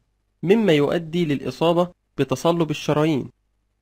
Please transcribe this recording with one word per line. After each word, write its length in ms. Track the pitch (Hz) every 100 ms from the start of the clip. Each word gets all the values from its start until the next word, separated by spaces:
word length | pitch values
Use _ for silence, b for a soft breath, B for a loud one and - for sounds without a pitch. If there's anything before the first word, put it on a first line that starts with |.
| _ _ _ _
مما 300 | 165 226 208
يؤدي 520 | 151 143 175 160 170 165
للإصابة 640 | 139 127 - 160 170 175 - _ -
بتصلب 540 | 135 131 170 170 156
الشرايين، 600 | 147 - 151 156 143 117 _ _ _ _ _